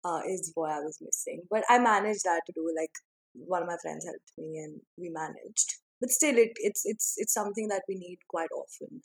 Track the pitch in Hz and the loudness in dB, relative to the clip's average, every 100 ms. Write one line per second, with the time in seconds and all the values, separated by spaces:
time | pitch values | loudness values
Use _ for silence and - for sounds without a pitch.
0 | 175 160 - 185 160 165 156 151 156 - | -4 -2 -2 -4 -4 -4 -2 -2 -6 -10
1 | - - - 156 180 214 - 247 233 202 | -6 -4 -4 -10 -2 2 8 8 8 6
2 | 208 202 180 170 - 165 165 160 160 - | 4 2 2 0 0 -4 -2 -2 -4 -8
3 | _ _ _ - 170 180 175 170 160 156 | _ _ _ -14 -4 -2 -2 -4 -6 -8
4 | 165 - _ - 160 156 156 151 - - | -8 -12 _ -12 -10 -8 -10 -14 -18 -12
5 | 175 160 156 - - - - - _ - | -8 -6 -6 -8 -6 -2 -2 -4 _ -6
6 | 254 - 302 233 226 - 208 - 208 220 | 0 2 6 6 6 4 -2 0 -2 -2
7 | - - 214 220 208 214 214 196 196 190 | -2 -2 0 0 -2 -2 -2 -2 -4 -6
8 | 180 180 - 170 165 131 - - - - | -8 -16 -6 -4 -4 -6 -10 -12 -14 -14